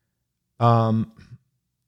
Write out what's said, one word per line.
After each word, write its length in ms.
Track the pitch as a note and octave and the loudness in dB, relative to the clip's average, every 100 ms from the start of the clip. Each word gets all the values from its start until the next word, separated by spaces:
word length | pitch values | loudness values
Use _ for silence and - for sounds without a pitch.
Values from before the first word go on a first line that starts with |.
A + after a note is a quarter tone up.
| _ _ _ _ _ - | _ _ _ _ _ -2
Um, 540 | A#2 A#2 A2+ A2 A2 - - - _ _ _ _ | 0 2 0 -2 -6 -12 -20 -20 _ _ _ _